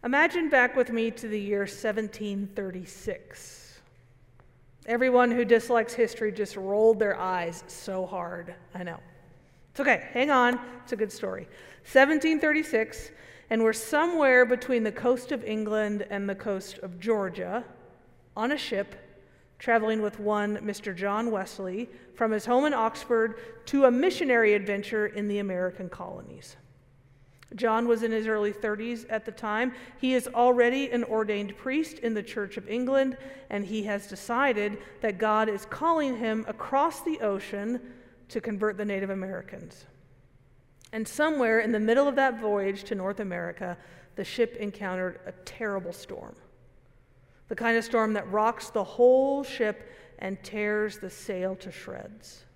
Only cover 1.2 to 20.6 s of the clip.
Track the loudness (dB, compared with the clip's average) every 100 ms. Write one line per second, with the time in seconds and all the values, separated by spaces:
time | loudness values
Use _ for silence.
1.2 | -6 -6 -2 -2 -2 -4 -4 -2 -4 -6
2.2 | -6 -4 -4 -6 -6 -8 -12 -10 -8 -8
3.2 | -12 -20 -20 -20 -20 -20 _ _ _ -20
4.2 | -20 -20 -20 _ -20 -20 -2 2 6 6
5.2 | 6 4 6 6 6 2 2 0 0 0
6.2 | -4 -2 -6 -6 -2 6 6 6 4 0
7.2 | -2 -2 -2 -6 -14 -14 -6 -4 -4 -4
8.2 | -6 -8 -12 -16 -14 -10 -10 -12 -18 -20
9.2 | -20 -20 _ -20 -18 -2 2 2 0 0
10.2 | 4 6 4 2 -6 -16 -10 -4 -4 -4
11.2 | -8 -8 -12 -18 -20 -20 4 6 8 6
12.2 | 2 2 2 2 2 0 0 -6 -14 -18
13.2 | -20 -20 -4 2 2 2 0 2 2 4
14.2 | 6 6 6 2 0 0 0 0 0 0
15.2 | 0 -6 -4 -4 -2 0 0 -2 -4 -6
16.2 | -4 -6 -4 -6 -6 -12 -14 -8 -2 0
17.2 | 0 -4 -6 -6 -8 -18 -20 -20 _ -20
18.2 | _ -6 -2 -2 -2 -4 -4 -10 -20 -20
19.2 | -20 _ _ _ 2 2 2 0 -2 -2
20.2 | 0 0 0 -2